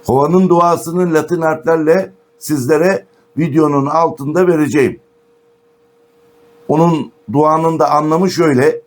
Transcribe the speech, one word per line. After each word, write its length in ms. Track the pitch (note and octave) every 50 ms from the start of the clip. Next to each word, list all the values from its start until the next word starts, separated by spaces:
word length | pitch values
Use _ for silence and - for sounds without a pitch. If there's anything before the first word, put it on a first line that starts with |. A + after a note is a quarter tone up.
| _
Kovanın 440 | - B2 C3+ C#3+ D#3 E3+ F#3 F#3+ F3+
duasını 640 | F3 E3+ E3+ E3+ E3+ - - E3 E3 F3+ F3+ F3 D#3+
Latin 280 | D#3 D3+ - F3+ E3+
harflerle 720 | D#3+ D#3 D#3 D#3 - D#3 E3 E3 D#3 D3+ E3 F#3 - F#3 - _ _ _ _
sizlere 680 | _ - - D3+ C#3+ A#2+ C3 D#3 D3+ E3 F#3 G3 - - _ _ _ _ _ _
videonun 480 | C3 D#3+ D#3+ C3 D#3+ D#3 D3 C#3+ C#3+ C#3
altında 600 | C#3+ D3+ D#3+ E3 D#3+ D#3 - C#3+ C#3+ D#3 F3 F3+
vereceğim. 520 | F3 F3 D#3 D3+ C#3 - D3 C3 G#2 - - _ _ _ _ _ _ _ _ _ _ _ _ _ _ _ _ _ _ _ _ _ _ _ _ _ _ _ _ _ _ _ _ -
Onun 440 | - C#3 D3+ E3 E3+ E3+ D#3 B2 - _ _ _ -
duanın 480 | G#2+ C#3+ D3+ D3+ D#3 D#3+ D#3+ E3 E3 D3+
da 120 | D#3 C#3+
anlamı 400 | C#3+ D3+ D3+ D#3 D#3 E3 F#3+ F#3+
şöyle. 500 | - D3+ E3 D#3+ C#3+ B2 C3+ D3+ D#3+ - -